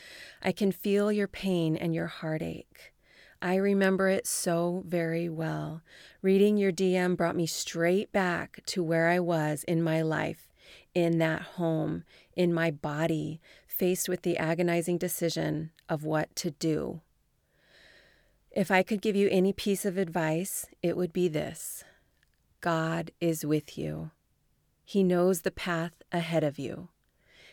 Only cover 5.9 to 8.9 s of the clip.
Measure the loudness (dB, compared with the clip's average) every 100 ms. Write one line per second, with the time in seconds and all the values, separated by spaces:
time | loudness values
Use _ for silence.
5.9 | -20 -20 -4 4 6 6 6 2 2 2
6.9 | 2 2 2 0 0 -2 -4 -6 0 2
7.9 | 2 0 0 0 -2 -6 -12 -8 -4 0